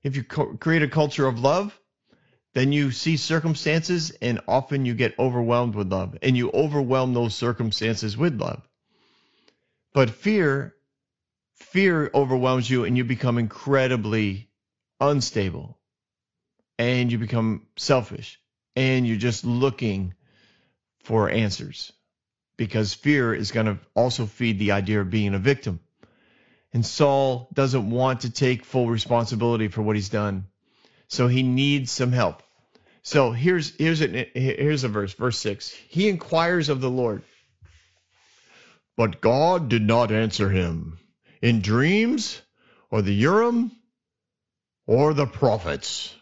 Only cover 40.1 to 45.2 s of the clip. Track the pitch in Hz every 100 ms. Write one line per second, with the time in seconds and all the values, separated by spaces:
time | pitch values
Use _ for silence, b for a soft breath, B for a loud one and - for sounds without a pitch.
40.1 | 110 113 - 98 95 87 82 82 85 _
41.1 | _ b b 117 117 98 117 147 202 233
42.1 | 277 - - _ b b b b 110 98
43.1 | 101 139 202 240 240 233 - _ _ _
44.1 | _ _ _ _ _ _ _ - 117 151
45.1 | 147